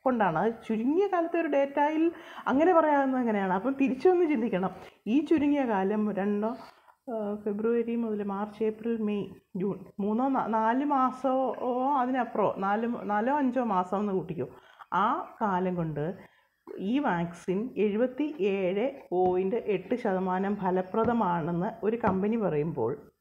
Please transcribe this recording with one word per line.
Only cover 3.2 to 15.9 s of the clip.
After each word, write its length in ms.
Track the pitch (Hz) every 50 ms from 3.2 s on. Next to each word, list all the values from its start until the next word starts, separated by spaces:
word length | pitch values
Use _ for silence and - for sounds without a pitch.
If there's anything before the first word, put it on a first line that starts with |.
എങ്ങനെയാണ്? 320 | 247 233 214 202 196 190 180
അപ്പം 200 | 196 - 262 269
തിരിച്ചൊന്ന് 520 | 269 269 254 262 254 - 370 370 349 359
ചിന്തിക്കണം. 460 | 294 302 226 233 233 190 180 190 180 - - - - - _ _
ഈ 100 | 202 226 294 320
ചുരുങ്ങിയ 380 | - 339 302 285 294 294 285 269
കാലം 340 | 233 214 190 190 190 214 214 214 208 190
രണ്ടോ, 380 | 185 196 208 208 202 208 220 247 - - - - - _ - - _ _
ഏഹ്, 280 | - 233 220 208 202 208
ഫെബ്രുവരി 580 | 208 208 220 202 202 214 233 233 233 233 233 233
മുതൽ 260 | 233 233 220 214 208 202
മാർച്ച്, 400 | 202 196 196 208 214 208 - 220
ഏപ്രിൽ, 340 | 214 214 214 - 233 233 220
മെയ്, 240 | 220 208 208 202 190 - - - _ _ _
ജൂൺ, 220 | 190 180 202 185 185 - - - -
മൂന്നോ 280 | 196 208 214 233 262 277
നാ-, 180 | 262 240 175
നാല് 380 | - 226 220 220 220 233 262 294
മാസമോ 600 | 285 294 269 254 254 254 - - 269 262 262 262 247 208 - - 247 247 254 254 269 294
അതിനപ്പുറമോ, 560 | 269 247 254 262 262 233 233 - 226 202 143 -
നാല്, 320 | - 190 196 208 226 233 233 240 - 190
നാലോ 300 | 196 208 208 220 247 285
അഞ്ചോ 280 | 294 277 254 247 262 240
മാസം 340 | 226 196 180 180 185 208 196
എന്ന് 140 | 208 208 190
കൂട്ടിക്കോ. 340 | 190 156 - 160 165 123 - - - - - - - - _ -
ആ 140 | 180 196 226 277 339 - - -
കാലം 400 | - 233 208 185 180 185 185 180
കൊണ്ട് 280 | 175 165 156